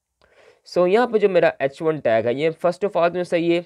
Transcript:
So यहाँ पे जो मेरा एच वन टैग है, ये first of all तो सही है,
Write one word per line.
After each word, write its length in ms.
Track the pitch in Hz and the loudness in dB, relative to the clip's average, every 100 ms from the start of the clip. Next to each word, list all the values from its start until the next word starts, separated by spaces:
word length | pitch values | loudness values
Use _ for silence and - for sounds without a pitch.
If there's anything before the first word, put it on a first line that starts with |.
| _ _ _ _ _ _ - | _ _ _ _ _ _ -6
So 200 | 175 180 | 0 2
यहाँ 200 | 214 247 | 2 2
पे 120 | 220 | 0
जो 100 | 196 | 2
मेरा 240 | 175 160 - | 2 2 0
एच 200 | 139 - | -6 -4
वन 180 | 160 151 | -4 -2
टैग 280 | 123 113 117 | 0 0 0
है, 80 | 131 | -2
ये 160 | 160 160 | -4 -2
first 300 | 175 175 196 | -4 -2 -4
of 120 | 185 | 0
all 160 | 170 | 0
तो 100 | 175 | -2
सही 260 | 175 170 170 | -4 -2 0
है, 100 | 170 | -2